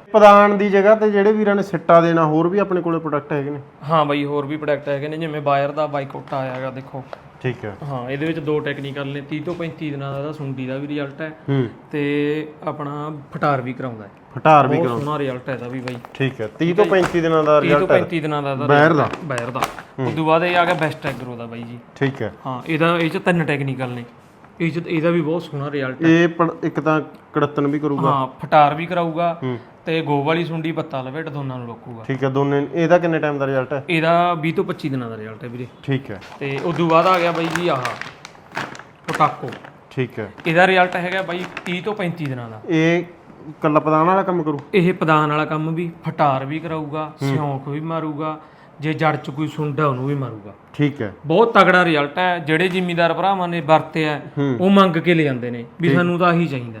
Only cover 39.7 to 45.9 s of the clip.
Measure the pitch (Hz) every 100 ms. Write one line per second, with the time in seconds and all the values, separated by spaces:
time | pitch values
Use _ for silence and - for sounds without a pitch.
39.7 | - - - 120 - 104 - - 165 185
40.7 | 185 180 185 180 190 190 180 185 - -
41.7 | 180 214 208 180 170 143 127 117 110 107
42.7 | 160 160 170 170 - - - 151 151 160
43.7 | 151 151 156 165 190 190 180 156 143 -
44.7 | 208 175 180 160 156 151 151 151 156 160
45.7 | 160 170